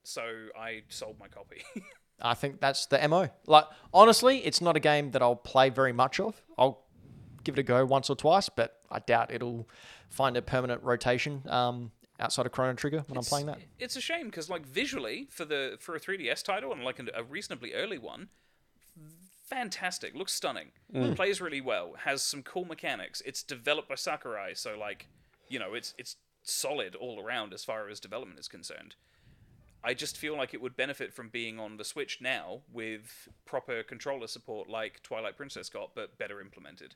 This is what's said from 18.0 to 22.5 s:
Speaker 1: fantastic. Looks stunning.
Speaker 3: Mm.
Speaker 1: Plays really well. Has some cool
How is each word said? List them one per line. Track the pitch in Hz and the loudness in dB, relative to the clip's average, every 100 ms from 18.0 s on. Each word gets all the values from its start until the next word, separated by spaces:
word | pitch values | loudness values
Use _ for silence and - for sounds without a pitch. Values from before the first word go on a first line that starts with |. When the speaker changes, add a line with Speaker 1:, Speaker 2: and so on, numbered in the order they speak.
| 98 - 196 _ _ _ _ _ _ 165 156 165 185 _ | -12 -14 -18 _ _ _ _ _ _ -20 -20 -20 -20 _
Speaker 1:
fantastic. | - 269 226 - 185 180 - | -8 -6 -6 -4 -6 -6 -8
Looks | 143 190 | -8 -6
stunning. | - 165 107 73 _ _ | -4 -4 -6 -12 _ _
Speaker 3:
Mm. | 165 127 | 0 0
Speaker 1:
Plays | 160 196 185 | 2 0 0
really | 175 139 | -4 -6
well. | 131 101 87 - | -2 -2 -4 -6
Has | 151 139 | -4 -2
some | - 143 | -2 -6
cool | - | -8